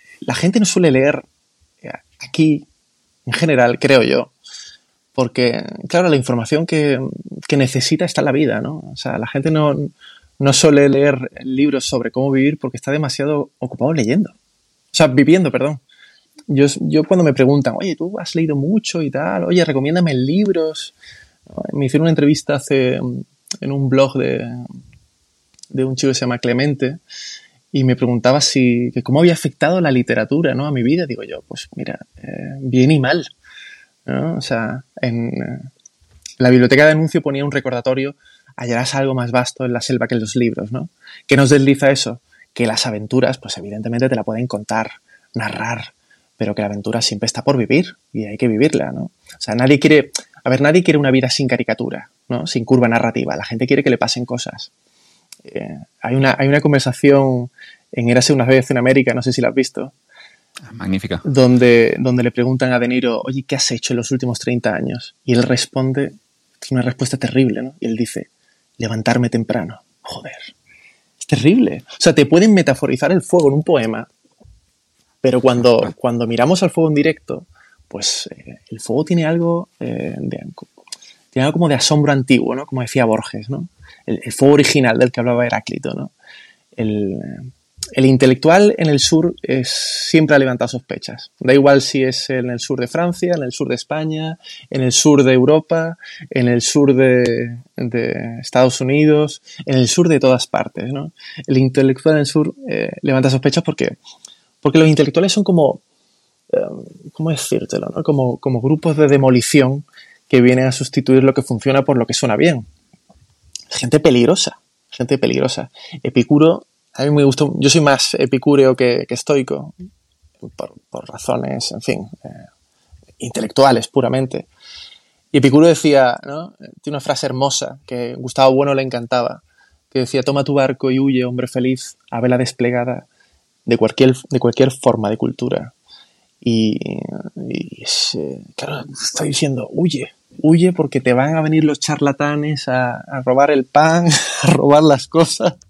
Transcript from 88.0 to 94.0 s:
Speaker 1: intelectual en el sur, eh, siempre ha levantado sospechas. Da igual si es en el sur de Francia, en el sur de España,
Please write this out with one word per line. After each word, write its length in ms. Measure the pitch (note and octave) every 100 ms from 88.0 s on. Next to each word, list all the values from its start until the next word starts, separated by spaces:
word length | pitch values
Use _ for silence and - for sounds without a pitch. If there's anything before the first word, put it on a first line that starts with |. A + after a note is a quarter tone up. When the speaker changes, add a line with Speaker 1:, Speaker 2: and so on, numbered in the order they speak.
| C3
Speaker 1:
intelectual 680 | C3 C3 C3 D#3 F#3 G#3 -
en 100 | D#3+
el 120 | C#3+
sur, 340 | - D#3+ E3+ -
eh, 200 | - C3
siempre 680 | B2 - - - - D#3+ D3+
ha 40 | C#3+
levantado 300 | C3 B2 A#2+
sospechas. 640 | B2+ - - - A#2+ - -
Da 120 | B2+
igual 300 | C#3 C#3 C#3
si 220 | - C#3
es 260 | C3 B2+ -
en 180 | C3 B2
el 100 | A#2+
sur 180 | - B2+
de 60 | A#2+
Francia, 460 | E3 F3 F3 F3+ E3+
en 60 |
el 100 | B2+
sur 160 | - C#3
de 60 |
España, 640 | B2 - D3+